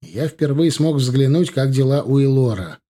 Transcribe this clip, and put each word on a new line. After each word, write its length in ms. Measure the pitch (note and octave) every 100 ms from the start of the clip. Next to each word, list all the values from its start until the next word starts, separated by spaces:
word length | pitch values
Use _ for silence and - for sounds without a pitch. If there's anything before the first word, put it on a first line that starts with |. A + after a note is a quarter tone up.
Я 260 | - G#2+ D3+
впервые 420 | - D3+ C#3 E3
смог 260 | C#3+ D#3 D3
взглянуть, 540 | B2+ B2+ C3+ D3+ F3+
как 200 | - C3+
дела 320 | C3+ C3 C#3
у 180 | C3+ C3+
Илора. 580 | C#3 C3+ B2+ G#2 F2 D#2 _